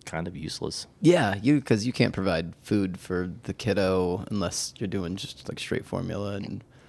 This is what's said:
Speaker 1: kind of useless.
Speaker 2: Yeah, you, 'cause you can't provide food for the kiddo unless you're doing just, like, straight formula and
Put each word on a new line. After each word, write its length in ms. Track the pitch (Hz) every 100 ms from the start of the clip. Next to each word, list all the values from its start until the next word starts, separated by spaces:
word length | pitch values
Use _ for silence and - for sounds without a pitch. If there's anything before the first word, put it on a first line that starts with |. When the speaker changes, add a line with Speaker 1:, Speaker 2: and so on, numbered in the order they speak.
Speaker 1:
kind 240 | - 82 87
of 80 | -
useless. 520 | 78 - 76 - - -
Speaker 2:
Yeah, 360 | 160 175 107 101
you, 220 | 127 147
'cause 240 | - 107 120
you 60 |
can't 180 | - 113
provide 400 | - 95 82 85 -
food 380 | - 104 95 -
for 300 | - 90 90 82
the 100 | -
kiddo 720 | - 104 95 92 92 90 92 -
unless 440 | 107 85 - - -
you're 120 | 104
doing 280 | 98 87 98
just, 320 | - - -
like, 100 | -
straight 280 | - - -
formula 480 | 95 90 101 101
and 280 | 101 - 98 - -